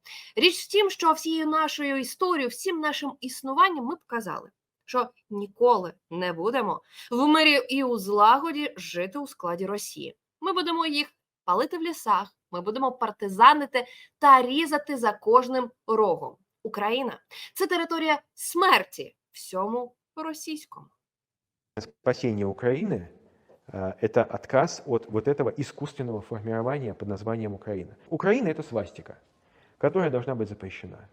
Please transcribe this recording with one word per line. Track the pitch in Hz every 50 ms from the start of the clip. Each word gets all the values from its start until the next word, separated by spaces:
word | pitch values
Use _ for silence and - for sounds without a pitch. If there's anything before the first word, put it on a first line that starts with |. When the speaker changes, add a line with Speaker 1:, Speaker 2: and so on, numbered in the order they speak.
| _ - - - - - -
Speaker 1:
Річ | 220 285 370 349 -
в | - -
тім, | - 403 415 381
що | - - 349 320
всією | 311 311 - 320 320 320 311
нашою | 302 311 320 311 294 - 302 294 277 277
історією, | 269 247 254 - - 381 359 349 294 262 240
всім | 240 - - 381 359 320
нашим | 311 302 285 - 294 269 - -
існуванням | - 254 254 - - 262 269 311 370 392 349 285 240
ми | 247 330
б | - _
казали, | - 240 233 196 180 - - - - _ _ _ _ _ _ _
що | - - 247 240 247 _ _ _ -
ніколи | 208 202 202 196 _ - 240 247 240 202 180 165 - _ _ -
не | 165 175 180 180
будемо | 165 165 175 220 254 254 220 190 156 - _ _ - - - -
в | 240 240 277
мирі | 302 302 320 311 311 294 277 - -
і | 262 277 269
у | 247 240 214
злагоді | 185 196 202 208 208 220 247 277 311 339 285 294 294 - -
жити | 190 - - - 175 180 190 190 285
у | 285
складі | 269 - - - 170 175 175 190
Росії. | 190 208 208 - - - 151 143 - - _ _ _ _ -
Ми | 311 381
будемо | 359 370 311 339 330 330 330
їх | 320 294 294 294 - _ _ _ _ _ _ -
палити | 185 180 208 277 320 370 330
в |
лісах, | 320 349 311 - - 226 202 180 202 - _ _ _ -
ми | 180 175
будемо | 175 208 214 262 269 254
партизанити | 254 - 233 214 202 - 208 196 190 190 233 269 302 302 285 - - 247 247 - - - - _ _ -
та | 294 285 269 254
різати | 247 247 269 302 330 277 302 285 294 - 285
за | 247 233 214
кожним | 208 - - 208 233 254 254 247 262 254 247 233 _ _ _
рогом. | - 220 220 214 190 160 151 143 123 - _ _ _ _ _
Україна — | - 220 214 202 202 214 233 262 269 226 151 - _ _ - - - - -
це | - 381
територія | - 359 339 330 330 339 320 320 311 294 285 _ _ _
смерті | - - - - 339 381 370 - - - - - - 135 117 _ _ _ _
всьому | - - - - 185 185 196 214 226 247 247 240 _ _ _ _ -
російському. | 320 311 320 311 311 - 320 311 302 - - - - 147 _ _ _ _ _ _ _ _ _ _ _ _ _ _ _ _ _ - 110
Speaker 2:
Спасіння | - - _ _ - 127 123 - - 120 107 101 101
України | 98 95 - 123 120 131 156 220 202 151 98 87 85 - _ _ _ _ _ _ _ _ _ _ -
Э, | - 98 95 95 95 -
это | 120 107 - 120 110
отказ | - - - - - - 131 156 170 - - -
от | - 120 113 - -
вот | 107 110 - 139
этого | 143 147 139 110
искусственного | - - 101 - - - 143 - - - 131 120 113 104
формирования | 98 - 117 107 104 113 113 113 113 127 143 147 131 107 95
под | - 104 104
названием | 101 95 104 110 113 113 110 104 101
Украина. | 95 - 110 104 92 85 - - _ _ -
Украина — | 170 151 - 196 220 269 240 165
это | 151 -
свастика, | 151 - 117 107 95 - - - - - - _ _ _ _ _ _ _ _ _ _ _ _ -
которая | - 147 160 190 180 151
должна | 127 123 117 139 131
быть | 117 107 98
запрещена. | 104 - 95 95 - - - 92 - - 101 -